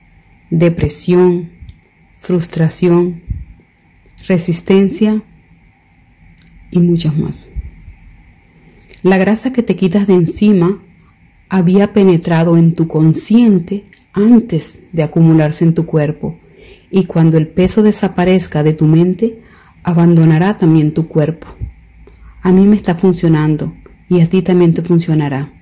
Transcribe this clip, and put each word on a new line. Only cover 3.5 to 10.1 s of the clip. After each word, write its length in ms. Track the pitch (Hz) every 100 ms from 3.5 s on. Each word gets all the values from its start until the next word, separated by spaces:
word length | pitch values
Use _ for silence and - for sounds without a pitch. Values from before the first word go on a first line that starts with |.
| - _ _ _ _ _ - -
resistencia 960 | 180 170 170 - 196 196 - 214 214 - _ _ _ _ _ _ _ _ _ _ _ _ - -
y 80 | 175
muchas 360 | 175 170 160 151
más. 320 | - - - - - - - - - - _ _ _ _ _ _ - -
La 160 | 185 190
grasa 340 | 190 220 262
que 100 | 254
te 140 | 233 180
quitas 320 | 190 202
de 60 | 202